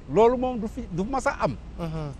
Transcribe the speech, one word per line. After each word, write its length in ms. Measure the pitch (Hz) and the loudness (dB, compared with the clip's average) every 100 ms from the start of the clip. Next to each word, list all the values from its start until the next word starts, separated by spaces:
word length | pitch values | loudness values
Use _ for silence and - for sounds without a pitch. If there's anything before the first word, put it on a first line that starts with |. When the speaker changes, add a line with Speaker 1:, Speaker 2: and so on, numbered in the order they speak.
| - | 0
Speaker 1:
Loolu 260 | 160 233 247 | 6 6 6
moom 200 | 254 247 | 0 -2
du 80 | 214 | -4
fi, 200 | 269 220 | -6 -6
du 140 | 175 | -4
mas 240 | 208 269 285 | -2 0 0
a 80 | 277 | 0
am. 140 | 214 - - - | -2 -2 -8 -8
Speaker 2:
Mhm. 340 | 170 160 147 131 | -6 -4 -6 -8